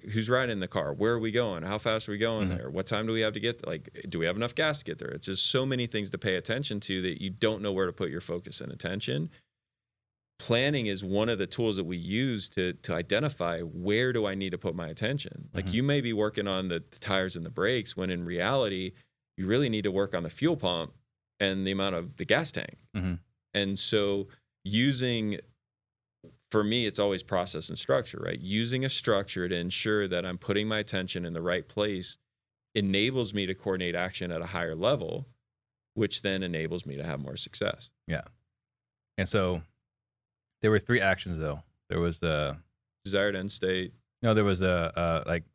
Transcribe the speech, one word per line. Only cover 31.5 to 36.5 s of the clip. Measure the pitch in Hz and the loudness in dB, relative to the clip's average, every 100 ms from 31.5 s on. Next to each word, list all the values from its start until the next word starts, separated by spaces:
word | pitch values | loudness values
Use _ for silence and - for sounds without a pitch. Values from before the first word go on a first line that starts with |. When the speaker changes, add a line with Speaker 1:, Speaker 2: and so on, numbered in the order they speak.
| 87 - | -2 -2
Speaker 1:
place | - 104 95 90 - _ _ _ _ _ 110 | -2 0 -2 -6 -12 _ _ _ _ _ 0
enables | 98 98 117 131 110 | 4 4 4 2 0
me | 101 95 | 0 -2
to | 95 | -2
coordinate | 101 92 90 85 | -2 0 0 0
action | 92 - 87 | -2 -4 -4
at | 82 | -4
a | 87 | -4
higher | 87 82 80 | -4 -2 0
level, | 104 143 82 85 135 _ _ _ _ _ _ - | 2 2 0 -6 -8 _ _ _ _ _ _ -2
which | 104 - | 0 0
then | 101 95 | -2 0
enables | 92 | 0